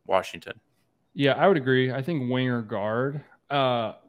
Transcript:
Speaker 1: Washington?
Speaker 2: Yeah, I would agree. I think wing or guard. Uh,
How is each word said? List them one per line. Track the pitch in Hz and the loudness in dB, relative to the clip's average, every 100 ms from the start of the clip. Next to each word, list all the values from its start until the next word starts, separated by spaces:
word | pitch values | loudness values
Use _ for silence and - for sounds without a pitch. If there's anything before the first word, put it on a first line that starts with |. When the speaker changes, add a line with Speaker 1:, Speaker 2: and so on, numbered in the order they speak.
| - | 0
Speaker 1:
Washington? | 95 - 92 - - _ _ _ _ _ | 0 0 -8 -14 -16 _ _ _ _ _
Speaker 2:
Yeah, | - 139 | 0 0
I | 127 175 | 4 4
would | 175 | 4
agree. | 127 127 131 | 4 2 2
I | 127 | -2
think | 127 160 123 | -4 -4 -2
wing | 127 127 | 0 0
or | 120 | -2
guard. | 107 110 104 113 135 147 - _ - | -4 -4 -2 -2 -2 -6 -12 _ -6
Uh, | 143 131 120 107 - | 0 0 0 -4 -8